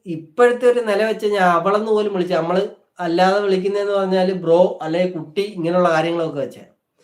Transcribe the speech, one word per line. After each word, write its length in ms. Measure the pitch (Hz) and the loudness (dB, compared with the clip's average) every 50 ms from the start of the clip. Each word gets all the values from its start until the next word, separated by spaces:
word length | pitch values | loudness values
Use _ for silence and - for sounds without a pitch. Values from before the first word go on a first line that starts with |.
| - | -14
ഇപ്പോഴത്തെ 600 | 190 165 147 - - _ - 240 240 240 240 262 | -12 -12 -12 -12 -8 _ 4 4 4 4 4 2
ഒരു 140 | 247 240 247 | 2 2 2
നില 240 | 233 220 202 196 214 | 0 -2 0 0 0
വെച്ച് 220 | 220 220 214 214 | 0 -2 -2 -2
ഞാൻ 220 | 214 208 202 185 180 | -2 0 2 4 4
അവളെന്ന് 380 | 175 170 165 190 202 208 220 | 4 2 2 2 0 0 0
പോലും 260 | 220 214 208 208 208 202 | 0 0 0 0 0 -2
വിളിച്ച, 200 | 185 180 175 180 | -2 -2 -2 -2
നമ്മള് 360 | 165 160 165 175 190 202 214 - - _ _ _ - | -2 -2 0 0 -2 -2 -4 -6 -14 _ _ _ -8
അല്ലാതെ 400 | 180 170 165 175 185 190 190 208 | -6 -2 0 2 2 2 2 2
വിളിക്കുന്നതെന്ന് 520 | 208 202 190 190 185 196 202 202 202 202 202 | 0 0 0 0 0 -2 -2 -2 -2 0 0
പറഞ്ഞാല് 400 | 196 190 190 185 190 185 185 196 | 0 0 0 0 0 0 0 -2
ബ്രോ 460 | 180 165 165 165 175 185 185 - - 156 | -2 0 2 4 4 4 4 0 -4 -6
അല്ലെ 280 | 156 160 175 185 180 | -4 -2 -2 -2 -2
കുട്ടി, 300 | 180 165 143 - - 202 | -4 -6 -10 -8 -4 -4
ഇങ്ങനെയുള്ള 500 | 196 208 214 185 160 165 175 180 180 170 | -4 -4 -4 -6 -4 -2 0 2 2 2
കാര്യങ്ങളൊക്കെ 500 | 165 160 160 170 170 170 165 160 143 143 | 2 0 0 -2 -2 -4 -4 -6 -6 -6
വെച്ച 180 | 139 - - - - - _ _ _ _ _ _ | -8 -8 -10 -16 -20 -20 _ _ _ _ _ _